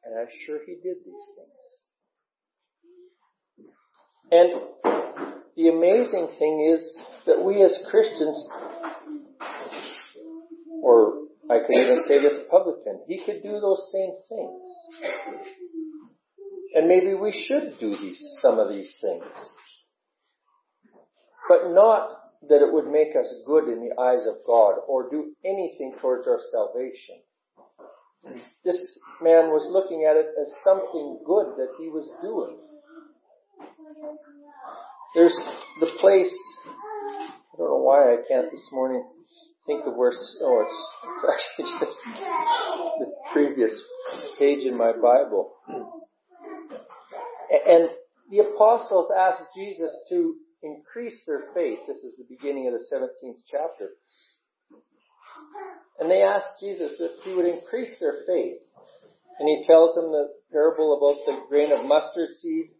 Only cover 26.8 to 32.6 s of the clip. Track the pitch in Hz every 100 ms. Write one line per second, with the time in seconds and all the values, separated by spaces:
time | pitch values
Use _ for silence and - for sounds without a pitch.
26.8 | 127 - - - _ _ _ _ _ _
27.8 | - - _ _ - 127 - _ 180 180
28.8 | - - - - 165 165 160 156 156 185
29.8 | 190 160 156 156 156 - - - 196 190
30.8 | 190 165 147 127 151 196 202 135 127 -
31.8 | 165 156 143 - 180 214 - -